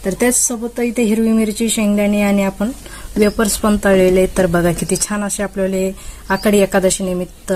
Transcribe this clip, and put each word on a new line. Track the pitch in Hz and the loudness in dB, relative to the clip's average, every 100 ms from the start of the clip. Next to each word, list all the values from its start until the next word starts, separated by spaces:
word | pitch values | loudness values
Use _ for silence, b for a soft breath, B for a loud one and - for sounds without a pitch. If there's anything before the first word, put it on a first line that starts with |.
| 196 | -4
तर | 180 | 0
त्याचसोबत | 247 240 - 240 226 240 | 0 2 -2 -4 -8 -4
इथे | 240 233 | -4 0
हिरवी | 220 226 226 | 0 2 2
मिरची, | 220 214 208 226 | 2 0 -2 -2
शेंगदाणे | 226 208 208 202 208 | 0 0 2 2 2
आणि | 202 202 | 2 2
आपण | 196 190 208 285 B B B - | 0 -2 -4 -4 B B B 0
वेफर्स | 208 202 220 - | 2 2 -2 0
पण | 220 208 | 0 2
तळलेले | 208 190 185 185 | 4 4 4 4
आहेत. | 185 202 | 2 2
तर | 180 | 2
बघा | 175 170 | 2 0
किती | 170 165 180 | -2 -2 -2
छान | - 208 | -2 -4
असे | 202 - | -4 -4
आपल्याला | 196 202 190 190 190 196 B B - | -6 -4 -2 -2 -4 -6 B B -4
आखाडी | 190 214 202 | 0 2 2
एकादशी | 190 202 185 - | 4 2 2 0
निमित्त | 190 180 180 - - | -4 -4 -6 -12 -4